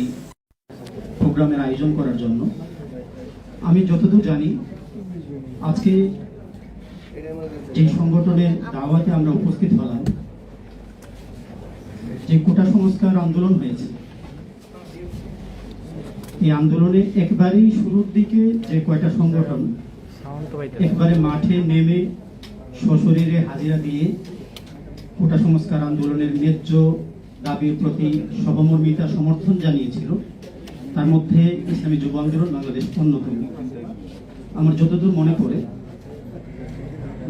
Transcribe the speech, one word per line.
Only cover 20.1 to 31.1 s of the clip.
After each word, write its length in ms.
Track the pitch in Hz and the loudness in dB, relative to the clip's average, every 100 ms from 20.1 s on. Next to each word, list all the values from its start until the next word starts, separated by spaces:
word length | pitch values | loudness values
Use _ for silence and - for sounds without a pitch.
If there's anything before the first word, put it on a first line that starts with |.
| - 139 143 151 147 139 - | -18 -14 -12 -10 -10 -10 0
একবারে 340 | 165 170 165 165 | 2 4 4 6
মাঠে 380 | 151 151 - 180 | 4 2 2 2
নেমে 360 | 160 160 165 180 185 - - - - - - - | 4 4 4 4 0 -6 -16 -18 -18 -18 -18 -4
সশরীরে 580 | - 156 160 165 165 165 | 2 4 6 4 4 2
হাজিরা 380 | - 156 151 156 | 0 -2 -2 -2
দিয়ে 260 | 151 143 175 - - - - - - - - - - - | -2 0 0 -2 -10 -16 -16 -18 -18 -18 -18 -18 -16 0
কোটা 220 | 165 160 | 2 4
সংস্কার 420 | 185 160 - 156 | 4 4 2 -2
আন্দোলনের 500 | 147 151 143 147 147 143 | 0 -2 -2 0 0 0
ন্যায্য 300 | 156 151 - 160 160 - - - - - | 2 0 2 4 4 2 -6 -16 -20 -12
দাবির 320 | 147 143 151 151 | -8 -2 -2 0
প্রতি 300 | 151 151 151 151 - 220 | -2 0 0 0 -4 -4
সহমর্মিতা 600 | - 151 160 160 156 156 160 | 0 2 4 4 2 2 0
সমর্থন 460 | 170 156 160 185 185 | 0 0 0 2 2
জানিয়েছিল, 520 | 160 143 123 147 - 208 - - - - - - - | 2 0 -2 -4 -4 -4 -6 -16 -18 -18 -18 -16 -8
তার 140 | - | 0
মধ্যে 360 | 156 | 4